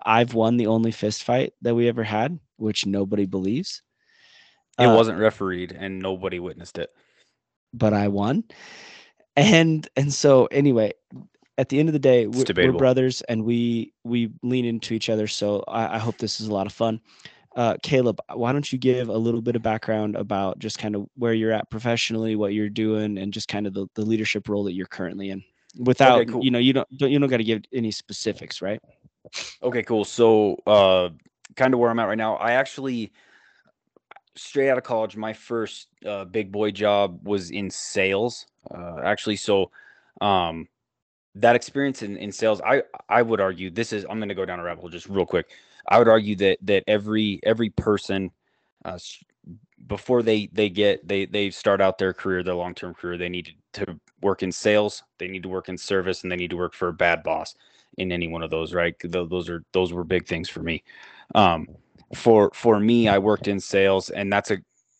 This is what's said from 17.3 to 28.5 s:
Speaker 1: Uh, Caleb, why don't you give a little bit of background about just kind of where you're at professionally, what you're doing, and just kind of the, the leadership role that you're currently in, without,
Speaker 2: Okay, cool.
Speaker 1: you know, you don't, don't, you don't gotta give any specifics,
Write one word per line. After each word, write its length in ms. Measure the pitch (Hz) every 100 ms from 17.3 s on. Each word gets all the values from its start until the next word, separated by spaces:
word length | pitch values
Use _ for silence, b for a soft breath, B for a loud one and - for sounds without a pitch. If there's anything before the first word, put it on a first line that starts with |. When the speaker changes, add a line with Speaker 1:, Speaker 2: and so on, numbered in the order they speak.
| B B -
Speaker 1:
Uh, 200 | 117 -
Caleb, 380 | - 131 120 92 -
why 180 | 104 117
don't 200 | 143 143
you 60 | 131
give 300 | 127 123 113
a 80 | 110
little 260 | 117 120
bit 140 | 120 117
of 60 |
background 540 | 113 110 - 110 104 107
about 420 | 101 98 95 -
just 200 | 107 -
kind 160 | 107
of 120 | 104 101 -
where 180 | 117
you're 180 | 113 110
at 160 | 110 107
professionally, 680 | 113 117 117 - 113 110 107
what 180 | 101
you're 140 | 107 107
doing, 500 | 107 110 107 107 98
and 140 | 98
just 160 | 104 -
kind 180 | 104 101
of 80 |
the, 120 | 98 95
the 80 | -
leadership 460 | 107 110 107 107 107
role 160 | 101
that 80 | 101
you're 140 | 90 87
currently 440 | - 90 90 98
in, 120 | 98 - _ _ -
without, 420 | 123 123 131 123
Speaker 2:
Okay, 100 | 117
cool. 120 | 120
Speaker 1:
you 60 | 131
know, 100 | 120
you 120 | 127
don't, 160 | 131 - 131
don't, 140 | 139
you 80 | 143
don't 100 | 139
gotta 160 | 123
give 180 | 110 107 -
any 180 | 127 110
specifics, 720 | - - - 110 - -